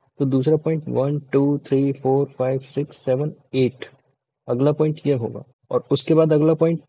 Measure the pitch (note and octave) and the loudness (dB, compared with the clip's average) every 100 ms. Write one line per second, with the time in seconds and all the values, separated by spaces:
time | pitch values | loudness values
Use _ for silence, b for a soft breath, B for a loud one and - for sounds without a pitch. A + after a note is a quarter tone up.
0 | _ - C#3 C3 C3 D#3 D#3+ D#3+ D3+ A#2+ | _ -4 0 0 2 0 0 -4 -2 -2
1 | C3+ D3 C#3+ C#3 C#3+ C#3+ - C3+ C#3 C3+ | -2 -2 0 0 2 0 0 0 0 -2
2 | C3 C3+ C#3 - C3 C3+ C3+ - D3+ - | 0 0 0 -2 -4 -4 -6 -8 -8 -6
3 | - B2+ D3+ - _ C3 B2+ - - _ | -4 -2 -2 -8 _ 0 0 -2 -18 _
4 | _ _ _ _ - B2 C#3+ D3+ D#3 D#3 | _ _ _ _ -6 0 0 2 0 -2
5 | C#3+ C3+ A#2 A#2 - _ - B2 - C#3+ | -2 -2 -4 -10 -16 _ -4 -4 -2 -2
6 | - D#3+ D#3+ D3+ D#3 D#3 E3 D#3+ | 2 4 4 4 4 2 2 0